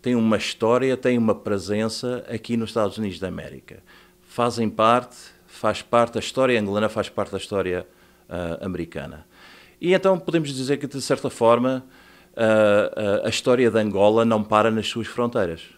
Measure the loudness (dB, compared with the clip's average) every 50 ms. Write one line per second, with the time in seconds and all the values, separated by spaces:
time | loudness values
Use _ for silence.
0 | 0 0 2 2 4 2 2 2 0 -6 -4 0 2 2 4 4 2 0 -2 0
1 | 0 0 2 2 2 2 0 0 -2 -4 -4 -4 -2 -2 -2 -2 -2 -4 -4 -6
2 | -6 -6 -6 -8 -8 -10 -10 -10 -6 -4 -4 -4 -4 -2 -2 0 0 0 -2 -4
3 | -6 -6 -6 -6 -8 -8 -8 -10 -12 -14 -16 -18 _ -20 -20 -20 _ _ -20 -20
4 | _ _ _ _ _ _ -4 -2 -2 -2 0 -2 -4 -4 0 2 4 4 4 4
5 | 0 -4 -20 -20 -20 -20 _ _ _ _ -14 -4 -2 -2 -2 -2 -4 _ 2 2
6 | 2 2 -2 -6 -6 -4 -2 0 2 2 2 0 0 0 0 0 -2 -2 -2 -4
7 | -6 -4 -4 -6 -6 -4 -6 -10 -8 -4 -4 -2 -2 -2 -4 -4 -6 _ _ _
8 | _ _ _ _ _ -12 -10 -8 -6 -6 -8 -8 -8 -8 -6 -6 -8 -8 -10 -12
9 | -12 -12 -16 -18 -20 _ _ -20 -20 -20 -20 -20 -20 -20 _ _ 0 0 0 2
10 | 4 2 0 2 -2 -2 -2 -2 -2 -2 -6 -6 -2 -2 -2 -4 -4 -10 -10 -10
11 | -2 -2 -2 -2 -2 -8 -2 2 4 4 4 4 2 -2 -2 -4 -8 -14 -20 -20
12 | -20 -20 -20 -20 -20 _ _ 0 2 4 4 4 6 6 4 4 2 0 -2 -4
13 | -2 0 0 0 0 -2 -4 -2 2 2 4 4 4 4 4 2 0 0 2 4
14 | 4 6 6 4 4 4 2 0 0 2 4 4 4 4 2 0 -4 -4 -6 -6
15 | -8 -6 -4 -4 -4 -2 0 -2 -2 -2 -4 -10 -14 -20 -20